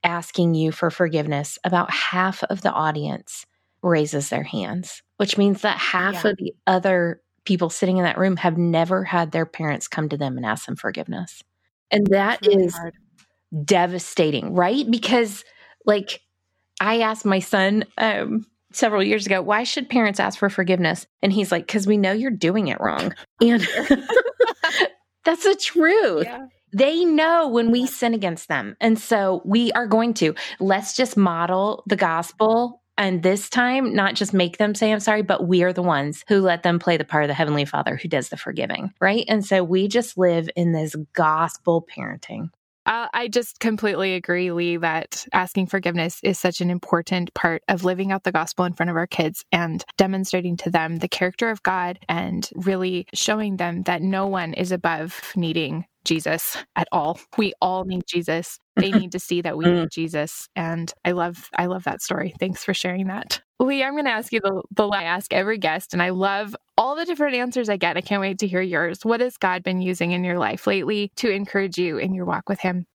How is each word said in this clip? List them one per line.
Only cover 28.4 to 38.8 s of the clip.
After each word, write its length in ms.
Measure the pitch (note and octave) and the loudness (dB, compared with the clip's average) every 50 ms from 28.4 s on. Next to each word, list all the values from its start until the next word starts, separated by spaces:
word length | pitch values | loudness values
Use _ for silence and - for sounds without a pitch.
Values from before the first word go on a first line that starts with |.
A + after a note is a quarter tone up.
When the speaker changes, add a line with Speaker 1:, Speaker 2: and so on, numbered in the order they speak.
| - _ | -6 _
Speaker 1:
them. 280 | D#3+ C3+ G#2+ G#2 - _ | -4 -4 -4 -6 -6 _
And 180 | G#3+ A3+ A3+ A3 | 2 2 2 2
so 420 | - - A3+ G#3 G3 F#3+ F#3+ F3 - | 2 0 2 2 4 2 0 0 0
we 280 | F#3 G3 A#3 A#3+ A3+ | 2 2 2 2 2
are 140 | - A#3+ A#3+ | 0 0 0
going 280 | G#3+ G#3+ A3 A3+ A#3+ A3+ | 2 2 2 2 2 0
to, 200 | - F3+ D#3 D#3 - - - - - | 2 0 0 0 -2 -10 -12 -6 -2
let's 360 | F#3 G3 F#3+ G3+ G#3+ - - | 0 2 2 0 0 -4 -2
just 200 | - B3+ B3 - | -2 -2 0 4
model 680 | G#3 G3 F3+ E3+ E3 E3+ E3+ F#3 F#3 G3 G#3 G#3+ - - | 4 4 4 4 0 0 0 2 0 0 0 -2 -4 -2
the 100 | G3 G#3 | -2 0
gospel. 840 | F#3 F#3+ E3+ E3 E3 E3+ - - _ A3 A3 A3+ A#3 A#3+ A#3+ A#3+ _ _ _ _ - | 2 2 2 2 -2 -4 -6 0 _ 4 4 4 4 2 0 -4 _ _ _ _ 0
And 240 | G3+ F#3+ F#3 F3 | 0 2 0 2
this 260 | D#3+ F#3 G3 G3 G3+ - | 4 2 2 2 -2 -2
time, 440 | - B3 B3 B3 B3+ C4+ C4+ A#3 - | 0 2 2 2 2 0 0 2 2
not 200 | G3+ G3 G3 - | 2 2 2 2
just 180 | - G#3 G3 | 0 -2 0
make 240 | G3 F#3+ F3+ F3 F3 | 2 2 2 2 2
them 180 | - G#3+ G#3 G#3 | 0 0 0 2
say, 160 | G#3 A#3 G#3+ | 0 2 2
"I'm 100 | A3 G#3 | 2 2
sorry," 220 | G3+ A3 G#3+ G#3+ | 2 2 2 2
but 240 | G#3 - F#3 - - | 2 0 0 0 2
we 160 | E3+ F#3 F3+ | 2 4 4
are 100 | F3 F3+ | 4 4
the 100 | F3+ F3+ | 2 2
ones 420 | F3+ F3+ D#3 C#3 C#3+ D3 D3 - - - | 0 2 2 2 0 -2 -6 -8 0 2
who 120 | G#3 G3 | 2 4
let 220 | F#3+ F#3 E3+ E3+ | 4 4 2 2
them 160 | - F3 E3+ E3+ | 2 2 2 2
play 180 | - F3+ E3+ | 2 2 2
the 80 | D#3 D3+ | 2 0
part 200 | _ - D3+ D3+ | _ 2 2 2
of 40 | C#3+ | 2
the 60 | C#3 | 2
Heavenly 320 | C3 E3 D3 D3 D3 C#3 | 0 0 2 2 0 0
Father 300 | C#3+ - D3 C#3 - - | 0 -2 -2 -2 -2 -4
who 120 | C3+ - D#3+ | -4 -4 -2
does 220 | D#3+ C3+ B2 - | -2 -2 -2 -4
the 80 | - - | -10 -12
forgiving, 540 | - - - - - - - - | -10 -8 -6 -6 -4 -4 -4 -6